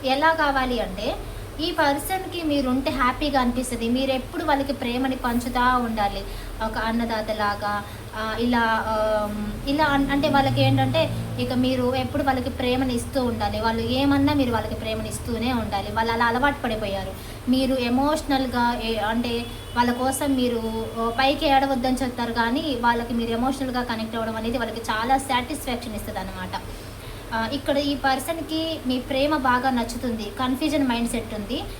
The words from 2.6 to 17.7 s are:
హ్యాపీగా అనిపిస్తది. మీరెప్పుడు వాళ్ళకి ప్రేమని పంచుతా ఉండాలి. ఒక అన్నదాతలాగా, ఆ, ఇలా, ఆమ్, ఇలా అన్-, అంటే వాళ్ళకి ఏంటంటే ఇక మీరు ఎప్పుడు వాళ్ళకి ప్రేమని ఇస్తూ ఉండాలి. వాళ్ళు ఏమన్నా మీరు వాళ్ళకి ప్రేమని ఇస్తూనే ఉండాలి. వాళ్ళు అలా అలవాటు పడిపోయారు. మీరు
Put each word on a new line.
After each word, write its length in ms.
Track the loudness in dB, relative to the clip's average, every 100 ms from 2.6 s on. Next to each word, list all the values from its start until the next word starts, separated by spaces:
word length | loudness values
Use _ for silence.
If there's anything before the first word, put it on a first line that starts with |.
| 2 0 0
హ్యాపీగా 500 | 2 0 2 2 2
అనిపిస్తది. 480 | 2 0 -2 -2 0
మీరెప్పుడు 540 | 0 2 0 -2 -4
వాళ్ళకి 300 | 0 0 0
ప్రేమని 420 | -2 -2 -2 -2 0
పంచుతా 640 | 0 0 0 2 4 4
ఉండాలి. 460 | 2 0 0 -2 -6 -10 -10 -6 -4
ఒక 120 | -2
అన్నదాతలాగా, 1040 | 0 0 0 -2 -2 0 0 0 -2 -2 -6 -12 -10 -6
ఆ, 180 | -4 0
ఇలా, 460 | 2 4 4 2 0
ఆమ్, 840 | 0 2 2 0 -2 -4 -4 -2
ఇలా 160 | 2 4
అన్-, 260 | 4 2
అంటే 180 | 2 4
వాళ్ళకి 320 | 4 4 4
ఏంటంటే 540 | 4 4 4 2 0 -2 -6 -4
ఇక 140 | -2
మీరు 420 | 2 2 2 2 0
ఎప్పుడు 280 | 0 0
వాళ్ళకి 260 | 0 0 -2
ప్రేమని 460 | -2 0 2 2 0
ఇస్తూ 300 | -2 0 0
ఉండాలి. 360 | 0 -2 0
వాళ్ళు 200 | 0 0
ఏమన్నా 520 | 0 2 4 4 4
మీరు 180 | 4 2
వాళ్ళకి 240 | 2 -2 -4
ప్రేమని 340 | -4 -4 -4
ఇస్తూనే 440 | -6 -4 -2 0
ఉండాలి. 380 | 0 0 -2 -2
వాళ్ళు 220 | 0 0
అలా 120 | 2 2
అలవాటు 360 | 4 2 0
పడిపోయారు. 480 | -2 -2 -2 -4 -6 -8 -10 -8 0
మీరు 260 | 2 2